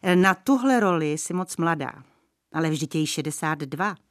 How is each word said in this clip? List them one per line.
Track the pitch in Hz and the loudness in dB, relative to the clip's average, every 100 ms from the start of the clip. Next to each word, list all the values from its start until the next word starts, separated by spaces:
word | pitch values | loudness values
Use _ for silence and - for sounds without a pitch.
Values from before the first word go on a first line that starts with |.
| 185 180 | 4 4
Na | 190 | 4
tuhle | 180 - 269 262 247 | 2 2 2 4 2
roli | 208 175 151 | 4 2 0
jsi | 156 - | -4 -4
moc | 180 185 - | -6 -6 -2
mladá. | 165 160 131 - 131 _ _ _ _ | -2 0 -4 -10 -20 _ _ _ _
Ale | 160 160 | -2 0
vždyť | 156 143 160 | 0 -2 -2
je | |
jí | 151 | -2
šedesát | - 151 147 160 151 | -2 -6 -4 -4 -4
dva. | 143 147 202 175 _ | -6 -4 -6 -6 _